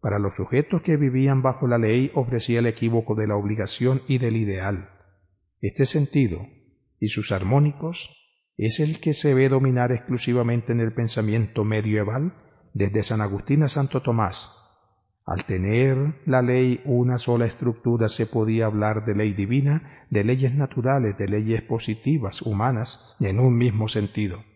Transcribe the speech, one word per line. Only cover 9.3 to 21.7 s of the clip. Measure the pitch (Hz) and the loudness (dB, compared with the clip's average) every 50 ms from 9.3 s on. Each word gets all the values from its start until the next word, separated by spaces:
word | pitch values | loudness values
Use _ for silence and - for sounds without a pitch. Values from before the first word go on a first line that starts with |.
| 139 | 4
ve | 131 135 135 | 4 4 4
dominar | 135 135 131 135 127 123 123 123 | 4 4 2 2 2 2 2 0
exclusivamente | 127 120 - - 123 120 - - 120 123 120 117 117 120 113 - | 0 -2 -2 -4 -4 -4 -2 0 0 2 2 2 0 -2 -2 -2
en | 120 117 | -2 0
el | 117 110 113 | 0 0 0
pensamiento | - 117 113 - - 110 107 104 117 110 101 - 117 107 | -2 -2 -2 -2 -2 -2 0 2 0 0 0 0 -2 -2
medieval, | 107 110 107 101 107 104 104 104 101 107 127 147 180 - - - _ _ _ _ _ _ | 0 0 0 0 0 0 0 0 0 -2 -2 -4 -4 -6 -8 -20 _ _ _ _ _ _
desde | - 98 98 98 107 107 | -2 -2 0 0 -2 -2
San | - 113 110 | 0 -2 -2
Agustín | 107 104 98 98 - - 139 147 | -2 -2 -4 -6 -2 0 2 2
a | 156 143 | 2 2
Santo | - 147 139 135 - 131 | 2 -2 -2 -2 -2 -4
Tomás. | - - 117 113 110 92 98 - - - - - - _ _ _ _ _ _ _ _ _ _ _ _ - | -2 0 0 0 0 -2 -2 -6 -12 -14 -18 -20 -20 _ _ _ _ _ _ _ _ _ _ _ _ -8
Al | - 92 - | -6 -6 -4
tener | - 110 92 92 98 107 117 131 135 135 127 139 147 156 - - | -4 -4 -2 0 0 2 2 2 2 2 2 0 -2 -4 -4 -4
la | - 139 127 | 0 0 2
ley | 123 120 123 127 127 127 123 120 - | 2 2 2 2 2 2 0 -2 -2
una | 147 127 123 123 123 127 120 | 0 0 2 2 2 0 -2
sola | - - 120 117 117 | 0 0 0 2 2
estructura, | 113 - - - 120 113 - - 120 117 117 113 107 | 0 -2 -2 -2 -2 -2 -2 0 0 0 2 0 0
se | - - 117 | 0 -2 -4
podía | 107 - 120 110 110 113 113 113 | -2 0 0 0 2 2 2 0
hablar | 110 107 104 104 107 110 107 107 | 0 0 0 0 0 0 -2 -2
de | 117 107 | -2 0
ley | 104 107 107 101 | 0 0 0 0
divina, | 98 98 98 117 135 139 143 147 160 - - - - - _ | -2 -2 0 2 2 2 2 0 0 -2 -6 -20 -20 -10 _
de | - 104 101 | 0 0 2
leyes | 110 127 131 135 131 123 | 2 2 2 2 0 0
naturales, | 143 143 131 - - 113 120 - 139 127 107 98 - | 0 -2 -2 -2 -2 0 2 2 2 2 0 -2 -2
de | 104 98 | -4 -2
leyes | 98 104 107 110 113 110 | 0 -2 0 0 0 -2
positivas, | 110 - | -2 -2